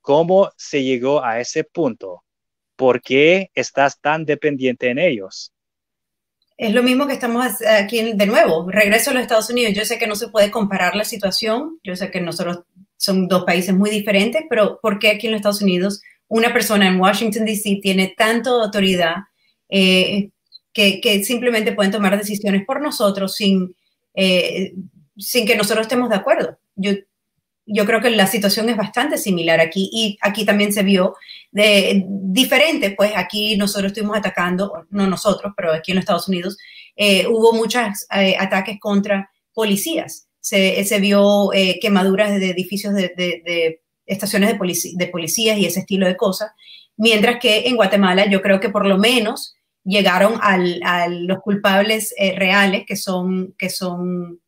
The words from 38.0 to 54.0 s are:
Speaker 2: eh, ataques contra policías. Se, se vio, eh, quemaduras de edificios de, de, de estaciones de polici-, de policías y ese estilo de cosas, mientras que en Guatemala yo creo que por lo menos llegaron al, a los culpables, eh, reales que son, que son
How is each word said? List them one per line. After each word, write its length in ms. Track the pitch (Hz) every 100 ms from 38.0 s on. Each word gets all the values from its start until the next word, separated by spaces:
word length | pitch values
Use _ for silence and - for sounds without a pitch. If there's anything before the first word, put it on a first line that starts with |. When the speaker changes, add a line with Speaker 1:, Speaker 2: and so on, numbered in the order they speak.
| -
Speaker 2:
eh, 220 | 196 196 185
ataques 400 | 190 190 202 202
contra 500 | 214 202 202 196 196 _ _
policías. 760 | - 220 196 320 320 143 - _ _
Se, 420 | - 202 190 185
se 140 | 202 208
vio, 540 | 196 202 202 202 202
eh, 260 | 196 190 180
quemaduras 600 | 220 196 190 190 208 202
de 120 | 190
edificios 440 | 180 185 202 202
de, 180 | 202 180
de, 280 | 175 180 170
de 380 | 170 170 160 160 _ _ -
estaciones 440 | 196 202 202 202
de 80 | 233
polici-, 380 | 185 165 - 180
de 120 | 175
policías 500 | 175 165 220 220 214
y 80 | 175
ese 140 | 190
estilo 260 | 185 190 185
de 100 | 185
cosas, 360 | 202 185 214 _ - - _ -
mientras 420 | 220 220 226 240
que 280 | 233 214 247
en 100 | 240
Guatemala 540 | 196 202 190 185 202
yo 100 | 196
creo 200 | 196 196
que 100 | -
por 160 | 202 196
lo 100 | 190
menos 580 | 226 247 214 269 - _ _ _
llegaron 500 | - 202 196 180 196 226
al, 400 | 208 185 180 175
a 240 | 185 180 175
los 320 | 175 175 185
culpables, 760 | - 202 202 196 214 220 220 -
eh, 180 | 196
reales 500 | 185 185 202 196 202 -
que 100 | 196
son, 580 | - 185 180 185 185 -
que 100 | 185
son 720 | 185 185 175